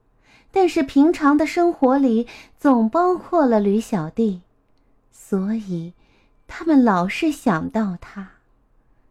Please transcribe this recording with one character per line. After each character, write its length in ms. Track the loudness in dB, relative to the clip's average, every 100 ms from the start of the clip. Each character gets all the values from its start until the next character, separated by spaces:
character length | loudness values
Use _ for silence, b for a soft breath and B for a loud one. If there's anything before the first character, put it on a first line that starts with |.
| _ _ b b b
但 180 | 0 0
是 140 | 0
平 300 | -2 2 2
常 240 | 2 2 2
的 100 | 0
生 260 | 0 -2
活 260 | 2 2 2
里 280 | 2 0 -2 B B B
总 300 | 0 2 2
包 280 | 0 0 0
括 300 | -2 0 2
了 140 | 2
驴 200 | 2 -2
小 300 | -2 -6 -6
弟， 320 | -4 -4 -4 -12 _ _ _ _ _ _
所 440 | _ -6 -4 -4 -6
以 400 | -6 -10 -10 -16 _ _ _ _ -20
他 180 | -8 0
们 200 | 4 4
老 240 | 2 0
是 240 | -2 -4
想 380 | -2 -2 -2 -2
到 260 | -4 -4 -6
他。 320 | -14 -18 -20 _ _ _ _ _ _ _ _